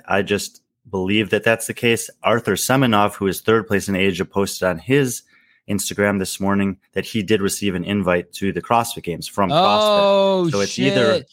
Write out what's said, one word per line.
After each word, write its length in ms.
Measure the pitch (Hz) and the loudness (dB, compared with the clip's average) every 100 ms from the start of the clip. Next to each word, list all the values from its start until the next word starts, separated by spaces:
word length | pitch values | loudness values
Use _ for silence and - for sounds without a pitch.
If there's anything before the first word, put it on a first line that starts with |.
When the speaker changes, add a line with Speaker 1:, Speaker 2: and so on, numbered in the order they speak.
| - | -2
Speaker 1:
I 140 | 95 | -2
just 400 | 95 101 - - _ _ - | 0 -2 -4 -14 _ _ -10
believe 420 | 98 92 107 98 | -6 0 0 2
that 120 | 107 | 0
that's 240 | 113 113 - | 2 0 -2
the 60 | |
case. 360 | - 120 113 - - | -2 0 0 -2 -4
Arthur 300 | - 113 113 | 0 0 0
Semenov, 600 | 92 - 131 127 104 104 - | -2 2 2 4 4 2 0
who 120 | 98 | -2
is 140 | 87 | -2
third 260 | - 113 101 | 2 2 2
place 220 | 101 - | -2 0
in 60 | 95 | 0
Asia, 300 | 98 87 92 | 0 0 -4
posted 420 | 98 98 - 92 | -2 -4 -2 -2
on 120 | 87 | -2
his 420 | 117 143 127 - - _ _ _ - | 0 2 0 -4 -14 _ _ _ -6
Instagram 500 | 101 - 95 101 98 | -6 -4 0 0 0
this 200 | 92 - | -4 -4
morning 380 | 98 98 98 90 _ | -2 0 0 -4 _
that 120 | 98 - | -8 -6
he 180 | 113 | -4
did 180 | 90 107 | 0 0
receive 340 | 98 - 101 90 | 0 -2 -4 -4
an 80 | |
invite 480 | 85 104 90 90 - | -2 -2 2 0 0
to 180 | - 98 | -6 -4
the 80 | 87 | -2
CrossFit 420 | - 120 117 - | 0 2 0 -6
Games 240 | - 80 - | -8 -8 -6
from 240 | - 95 | -2 0
Speaker 2:
Oh, 40 | 151 | 2
Speaker 1:
CrossFit. 960 | 196 214 214 202 202 196 196 190 170 | 2 2 2 2 2 2 2 0 0
So 80 | 196 | 0
it's 100 | 196 | -2
Speaker 2:
shit. 220 | - 135 | -2 0
Speaker 1:
either, 320 | 127 147 139 - | 2 2 0 -4